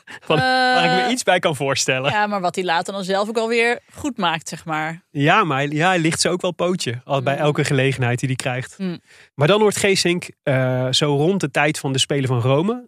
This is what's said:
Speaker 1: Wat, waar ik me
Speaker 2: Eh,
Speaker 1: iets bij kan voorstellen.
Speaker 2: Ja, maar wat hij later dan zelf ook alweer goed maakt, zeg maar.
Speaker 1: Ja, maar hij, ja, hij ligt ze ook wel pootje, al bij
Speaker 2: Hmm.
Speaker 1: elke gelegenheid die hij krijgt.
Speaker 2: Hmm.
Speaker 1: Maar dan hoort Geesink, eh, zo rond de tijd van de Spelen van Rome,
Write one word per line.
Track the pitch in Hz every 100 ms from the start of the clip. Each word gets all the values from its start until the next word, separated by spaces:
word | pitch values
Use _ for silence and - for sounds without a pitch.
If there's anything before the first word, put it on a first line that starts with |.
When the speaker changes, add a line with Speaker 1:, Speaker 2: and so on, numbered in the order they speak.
| - - -
Speaker 1:
Wat, | 202
waar | 262 254 254 254 254
ik |
me | 247 247
Speaker 2:
Eh, |
Speaker 1:
iets | 247
bij | - 180
kan | 175 143
voorstellen. | 139 135 - 131 135
Speaker 2:
Ja, | 214 208
maar | 202
wat | 175 190
hij |
later | 180 165 185
dan | 196
zelf | 180 196 208
ook | 233
alweer | 226 233 233 240 -
goed | - 294 233
maakt, | 175 160 -
zeg | 165 160
maar. | 156 156 165 _
Speaker 1:
Ja, | 147 147 202
maar | 214 135
hij, | 147
ja, | 151 180
hij | 180
ligt | 165 156
ze | -
ook | 175
wel | 185
pootje, | - 175 185 - 120
al | - 139
bij | 131
Speaker 2:
Hmm. | 139
Speaker 1:
elke | 151 147
gelegenheid | 139 139 135 131 123 120
die | 127
hij | 131
krijgt. | 131 127 - -
Speaker 2:
Hmm. | 190 170 _ - - -
Speaker 1:
Maar | 156
dan | 208
hoort | 214 -
Geesink, | 202 190 175 175 - -
eh, | - 131 127 127 127
zo | 127 147 143
rond | 160 196
de | 147
tijd | 151 151 151
van | 139
de | 131
Spelen | - 143 127
van | 123
Rome, | 127 139 196 247